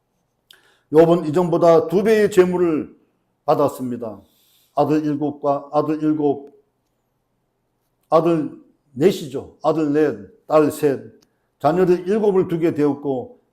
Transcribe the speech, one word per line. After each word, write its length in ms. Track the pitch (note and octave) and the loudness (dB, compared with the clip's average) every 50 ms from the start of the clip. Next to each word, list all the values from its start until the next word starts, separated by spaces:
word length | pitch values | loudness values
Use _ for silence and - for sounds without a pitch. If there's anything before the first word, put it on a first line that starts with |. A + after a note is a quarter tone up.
| _ _ _ _ _ _ _ _ _ _ _ _ _ _ _ _ _ - C#3+ | _ _ _ _ _ _ _ _ _ _ _ _ _ _ _ _ _ 0 4
욥은 360 | D#3 E3 D#3+ E3+ F3+ E3 D3+ | 6 6 6 4 2 0 -2
이전보다 580 | C#3+ F3+ F3+ E3+ E3 E3+ E3+ E3+ E3 D#3+ D#3+ | -2 0 0 0 0 2 4 4 4 4 2
두 160 | D#3+ D#3+ G3 G3+ | 0 0 0 2
배의 300 | A3+ A3 G#3+ G#3 F#3+ G3 | 2 2 2 2 2 4
재물을 640 | F3+ F#3 F3+ F3+ F3 F3+ E3+ D#3 C#3 G#2 - - _ _ _ _ _ _ _ _ _ _ | 2 2 2 2 0 0 0 -2 -4 -6 -8 -14 _ _ _ _ _ _ _ _ _ _
받았습니다. 760 | - D#3 C#3+ D3 C3+ - - C3 B2 A#2+ A2+ A#2 A2 G#2 G2 - _ _ _ _ _ _ _ _ _ - | -2 0 0 0 -2 -2 -4 -10 -8 -8 -8 -10 -12 -14 -16 -20 _ _ _ _ _ _ _ _ _ -4
아들 300 | D3 D3 C3+ D3+ D#3 D#3 | -2 -2 0 0 -2 -2
일곱과, 640 | D3+ D3 C3+ D3+ C#3+ C#3+ - - C#3+ C#3 C#3+ - - | -4 -4 -4 -6 -6 -8 -6 -4 -4 -4 -4 -6 -6
아들 320 | - D3 D3+ D3 D#3 D3 D3+ | -4 -4 -2 -2 -4 -4 -2
일곱, 480 | D#3 D3+ D3+ D3 C#3+ C#3 C#3+ - - - _ _ _ _ _ _ _ _ _ _ _ _ _ _ _ _ _ _ _ _ _ _ _ _ _ _ _ _ _ _ - | -2 -2 0 0 -2 -2 -4 -8 -20 -20 _ _ _ _ _ _ _ _ _ _ _ _ _ _ _ _ _ _ _ _ _ _ _ _ _ _ _ _ _ _ 0
아들 500 | D#3 E3 D#3+ F3 E3+ D#3+ C#3 C3+ - - - _ _ _ _ _ - | 0 2 2 2 0 0 -2 -6 -10 -16 -20 _ _ _ _ _ -4
넷이죠. 640 | B2 D3 G3 G#3 G3 F3 C3 A#2+ C3 G2+ - - _ - | 0 2 2 2 0 -6 -10 -10 -12 -12 -12 -12 _ -2
아들 300 | D3+ D#3 D#3+ D#3 C#3+ C#3+ | -2 0 0 0 0 0
넷, 540 | D3+ D#3 C#3+ A#2+ G#2 G2+ - - _ _ - | 2 0 0 -2 -6 -12 -20 -20 _ _ 0
딸 200 | C#3+ D#3 D3+ C#3 - | 2 2 2 2 0
셋, 280 | - D3 C#3+ C3 - - - - _ _ _ _ _ _ _ _ _ | 0 -2 -2 -2 -2 -8 -14 -20 _ _ _ _ _ _ _ _ _
자녀들 480 | - C#3+ E3 F3+ F#3 E3+ F3+ F3 F3 F3+ | -2 0 2 2 2 2 2 0 0 -2
일곱을 400 | G#3 A3+ G#3 G#3 F#3 F#3+ F3+ F3+ | -2 0 0 2 2 2 0 0
두게 260 | E3+ E3 D#3+ E3 C#3+ | -2 -2 -2 -2 0
되었고 640 | C#3+ D3 D3 C#3 C#3+ D3 C#3+ C3+ B2+ G#2+ - - _ _ _ | 0 0 0 0 -2 -4 -6 -6 -6 -8 -12 -16 _ _ _